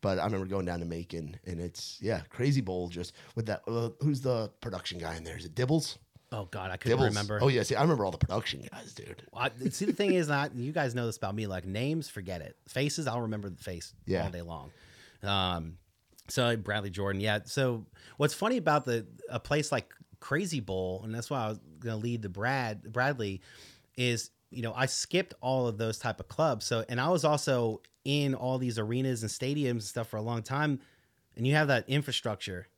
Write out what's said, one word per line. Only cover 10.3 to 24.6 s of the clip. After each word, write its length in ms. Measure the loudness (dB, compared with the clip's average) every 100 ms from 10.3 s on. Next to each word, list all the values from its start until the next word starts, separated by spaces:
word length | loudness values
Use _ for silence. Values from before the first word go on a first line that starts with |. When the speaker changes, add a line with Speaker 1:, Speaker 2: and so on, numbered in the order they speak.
| 2 2 -2
Speaker 2:
you 160 | -2
guys 200 | 0 0
know 120 | 0 -2
this 100 | -2
about 180 | -4 -2
me. 100 | -2
Like, 180 | -4
names, 440 | -2 -2 0 -2 -4
forget 320 | -8 -8 -8
it. 140 | -8 -14 -8
Faces, 400 | 0 0 0 -2
I'll 140 | -2
remember 280 | -2 -4 -6
the 140 | -10
face 320 | -10 -10 -10 -14
Speaker 1:
Yeah. 200 | -2 0
Speaker 2:
all 60 | 0
day 120 | -4
long. 300 | -8 -10 -12 -18 -20 -20 -20 -8
Um, 560 | 0 2 2 0 -4 -10 _ _ _ -20 -6
so 280 | 2 2 2
Bradley 340 | 0 -2 -2
Jordan, 300 | -2 -2 0
yeah. 180 | 2 0
So 420 | 0 0 2 2 -6 -20 -20 0
what's 180 | 0
funny 220 | 2 2 2
about 280 | 4 4
the, 220 | 4 0 -2 -14 -8
a 80 | -8
place 320 | 0 0 2
like 240 | 0 -2 -18 -20 -18
Crazy 400 | -2 -2 0 -2
Bowl, 420 | -2 -2 0 -2
and 100 | -4
that's 160 | -6 -4
why 140 | -2
I 40 | -2
was 100 | -4 -10 -10
gonna 200 | -6 -2
lead 240 | -2 -2
the 60 | -4
Brad, 640 | -2 0 2 0 -4 -6
Bradley, 480 | 2 2 2 -2 -4 -10 -20 -20 -20 _ -2
is, 340 | 0 2 -2 _ _
you 120 | -6